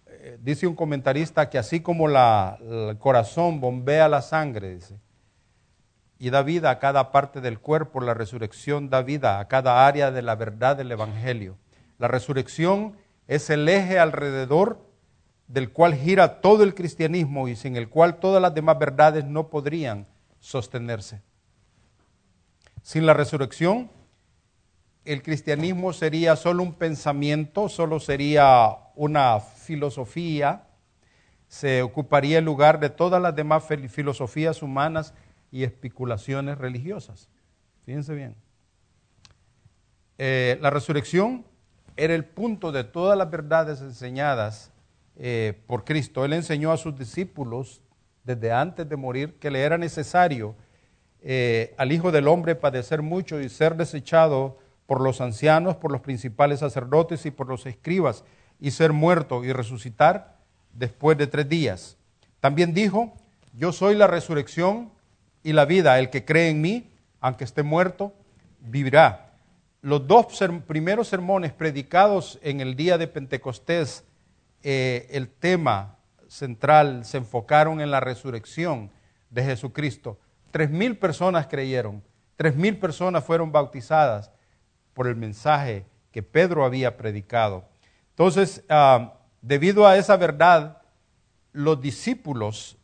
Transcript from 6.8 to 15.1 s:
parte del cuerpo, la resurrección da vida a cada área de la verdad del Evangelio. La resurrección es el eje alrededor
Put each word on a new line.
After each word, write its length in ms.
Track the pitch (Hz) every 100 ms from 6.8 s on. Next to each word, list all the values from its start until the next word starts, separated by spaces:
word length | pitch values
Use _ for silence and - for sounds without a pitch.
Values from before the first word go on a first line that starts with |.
| 139 139 131
parte 300 | 143 139 139
del 180 | 123 110
cuerpo, 400 | - 156 151 131
la 140 | 123
resurrección 760 | 113 107 123 110 - - 147 139
da 120 | 131
vida 360 | 127 147 127 98
a 120 | 101
cada 360 | 131 131 123 135
área 260 | 143 139
de 100 | 127
la 140 | 120 110
verdad 420 | 113 107 127 139
del 120 | 127
Evangelio. 680 | 110 110 107 127 117 95 95 _ _ _ _
La 100 | 120
resurrección 880 | 123 - 135 127 - 170 202 214 - _ _ -
es 220 | 147 151
el 180 | 147 151
eje 320 | 196 185 185
alrededor 800 | 160 147 143 135 127 151 220 - _ _ _